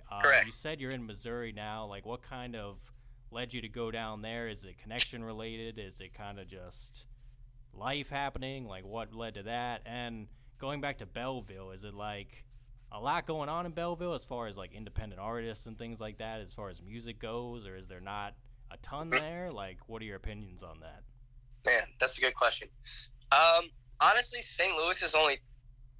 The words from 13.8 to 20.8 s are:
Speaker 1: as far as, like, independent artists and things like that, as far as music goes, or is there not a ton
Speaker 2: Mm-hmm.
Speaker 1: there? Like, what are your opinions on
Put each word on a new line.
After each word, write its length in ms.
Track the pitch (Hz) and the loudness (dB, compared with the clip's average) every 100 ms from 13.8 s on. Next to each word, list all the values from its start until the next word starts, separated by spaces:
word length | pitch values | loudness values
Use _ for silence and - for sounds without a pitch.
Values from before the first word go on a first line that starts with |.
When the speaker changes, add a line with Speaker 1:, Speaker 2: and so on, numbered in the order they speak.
| 170 170 175 | -2 -2 -2
Speaker 1:
as 100 | 143 | -4
far 220 | - 120 113 | -4 -4 -4
as, 100 | 98 | -6
like, 160 | 90 | -8
independent 480 | 98 107 - 107 92 | -10 -4 -4 -4 -4
artists 460 | 107 117 113 104 117 | -4 -4 -4 -8 -10
and 100 | 107 | -10
things 240 | 117 113 | -8 -6
like 180 | 107 104 | -8 -6
that, 220 | 110 110 | -6 -6
as 140 | 92 | -8
far 140 | - 101 | -8 -8
as 100 | 82 | -10
music 380 | 92 117 113 110 | -12 -10 -10 -8
goes, 480 | 113 120 123 120 98 | -4 -4 -4 -8 -8
or 100 | 92 | -10
is 120 | - | -12
there 120 | 90 | -10
not 360 | 95 104 101 - - - - | -6 -6 -6 -8 -18 -18 -16
a 60 | - | -14
ton 320 | - 143 165 | -8 -6 0
Speaker 2:
Mm-hmm. 80 | 151 | 2
Speaker 1:
there? 340 | 156 175 180 | 0 -4 -6
Like, 360 | 113 95 90 - | -6 -6 -8 -10
what 120 | 113 | -8
are 40 | |
your 120 | 110 98 | -8 -6
opinions 460 | 110 104 101 90 | -6 -8 -10 -12
on 180 | 90 80 | -14 -12